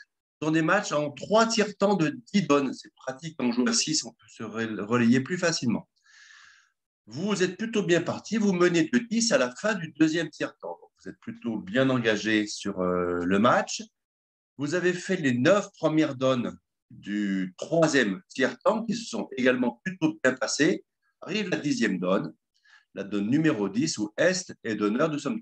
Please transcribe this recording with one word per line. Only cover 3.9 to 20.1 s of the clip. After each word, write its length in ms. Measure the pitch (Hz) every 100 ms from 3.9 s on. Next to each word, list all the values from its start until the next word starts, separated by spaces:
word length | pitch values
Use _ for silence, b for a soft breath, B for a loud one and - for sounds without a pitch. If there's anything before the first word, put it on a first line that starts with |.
| -
on 80 | 117
peut 160 | - -
se 160 | -
rel-, 380 | 110 110 110 101
relayer 400 | 101 120 117 131
plus 160 | 135 180
facilement. 500 | 175 156 123 92 - _ b b b b b b b _ _ _ -
Vous 360 | 123 202 185
êtes 160 | 180 -
plutôt 260 | 226 208
bien 180 | 165 170
parti, 360 | 165 101 - 214
vous 160 | 202
menez 360 | 175 180 170 156
de 80 | -
dix 320 | - 226 226
à 60 | 135
la 180 | 123 -
fin 200 | 214 196
du 180 | 160
deuxième 360 | - 160 170 156
tiers 260 | - 143 -
temps. 200 | 87 -
Donc, 100 | - _
vous 80 | 92
êtes 100 | -
plutôt 360 | - - 120 101
bien 320 | 90 123 135
engagé 560 | 127 110 101 104 107 104
sur, 360 | - 101 95
euh, 420 | 90 90 87 87
le 160 | 87 98
match. 420 | 120 185 208 - 233 _ _ _ _ _ _ -
Vous 180 | 143 175
avez 180 | 175
fait 220 | 175 - 180
les 180 | 135
neuf 380 | 123 156 202 202
premières 420 | - 156 156 147
donnes 460 | 131 131 123 98 90 _ _ _
du 640 | - 98 104 101 95 92 -
troisième 640 | - 165 160 135 104 92 -
tiers 320 | - 127 -
temps 240 | 185 220 220
qui 80 |
se 120 | - -
sont 220 | 107 - 127
également 440 | 127 127 123 -
plutôt 360 | 190 185 156